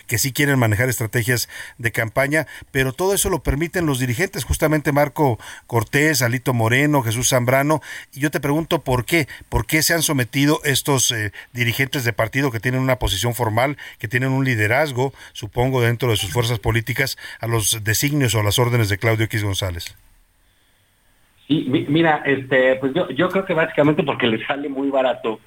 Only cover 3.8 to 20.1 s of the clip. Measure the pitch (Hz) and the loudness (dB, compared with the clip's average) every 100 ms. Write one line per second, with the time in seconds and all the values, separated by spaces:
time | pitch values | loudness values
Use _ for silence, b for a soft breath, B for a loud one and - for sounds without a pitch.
3.8 | 160 131 127 120 190 190 - - 156 156 | 0 0 -2 -2 -2 -4 -4 -2 2 2
4.8 | 156 143 147 - 147 110 B B - 120 | 2 2 0 2 0 0 B B -4 -2
5.8 | 107 147 156 151 120 123 139 123 110 123 | 0 2 2 2 0 -2 -2 0 2 4
6.8 | 147 147 113 110 123 131 120 135 143 156 | 4 2 0 -2 0 0 2 2 2 0
7.8 | B B B 135 151 160 139 151 160 165 | B B B -6 -4 -2 -2 -2 0 -2
8.8 | - 123 117 170 139 B - 117 113 156 | 0 -2 0 0 0 B -4 -4 0 0
9.8 | 147 170 156 143 120 135 143 156 147 127 | 2 0 0 0 0 2 2 2 2 0
10.8 | - 139 - 113 107 B B 120 117 113 | 0 0 0 -2 -4 B B -2 -2 0
11.8 | 135 151 117 104 113 135 139 117 127 131 | -2 -2 -2 -2 -2 0 0 0 -2 0
12.8 | 131 127 107 - 120 117 117 107 135 139 | 0 0 0 -2 -2 -2 -2 2 0 -2
13.8 | B B 117 123 135 131 135 113 104 123 | B B -4 -2 0 0 0 0 2 2
14.8 | 156 120 135 B B - 110 - 127 131 | 2 0 -4 B B -14 -8 -2 0 2
15.8 | 117 117 123 107 98 120 117 120 117 113 | 2 2 0 0 0 -2 -2 -2 0 -2
16.8 | 110 123 135 - B B 113 117 104 113 | -2 -2 -2 -4 B B -2 -2 0 -2
17.8 | 104 104 143 147 127 113 104 110 120 120 | -2 0 0 2 2 2 2 2 2 2
18.8 | 107 104 113 110 110 110 104 95 95 87 | 2 0 0 0 0 -2 -2 -2 -4 -6
19.8 | - - _ | -12 -18 _